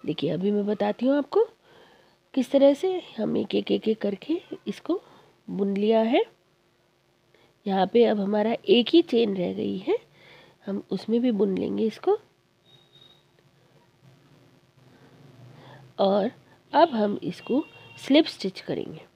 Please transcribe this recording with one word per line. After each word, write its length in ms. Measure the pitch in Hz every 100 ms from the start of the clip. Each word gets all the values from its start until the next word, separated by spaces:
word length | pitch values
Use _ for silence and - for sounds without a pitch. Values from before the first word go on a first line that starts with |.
| -
देखिए, 240 | 160 147
अभी 220 | 165 196
मैं 140 | 208 202
बताती 400 | 208 202 208 247
हूँ 120 | 285
आपको 300 | 277 392 466 _ _ - - _ _ _ _
किस 180 | - 247
तरह 220 | 277 277
से 280 | 285 370 359 - -
हम 200 | 214 233
एक, 180 | 214 202
एक, 160 | 202
एक, 160 | 202 220
एक 140 | 220
करके 380 | 202 202 - 330 - - -
इसको 340 | 196 - 359 - - - _ -
बुन 280 | 180 202 196
लिया 220 | 214 226
है। 220 | 226 294 453 _ _ _ _ _ _ _ _ _ _ _ _ _ -
यहाँ 200 | 190 190
पे 160 | 233 220
अब 140 | 214
हमारा 360 | 196 208 214 233 -
एक 200 | 233 233
ही 120 | 330
chain 320 | 339 233 226 196
रह 180 | 180
गई 240 | 190 208 196
है, 180 | 214 453 _ _ - - - _ -
हम 160 | 196 -
उसमें 280 | 190 - 233
भी 100 | 247
बुन 240 | 208 202 185
लेंगे 280 | 185 202 220
इसको। 320 | - - 427 - _ _ _ _ _ _ _ - _ _ _ _ _ _ _ _ _ - _ _ _ _ _ _ _ _ - - - - - - - - - - -
और 320 | 196 202 202 - _ - _
अब 160 | 349 339
हम 260 | 233 208 202
इसको 400 | - 175 - 247 - - - -
slip 280 | - 277 330
stitch 320 | - 190 -
करेंगे। 400 | - 156 - 156 -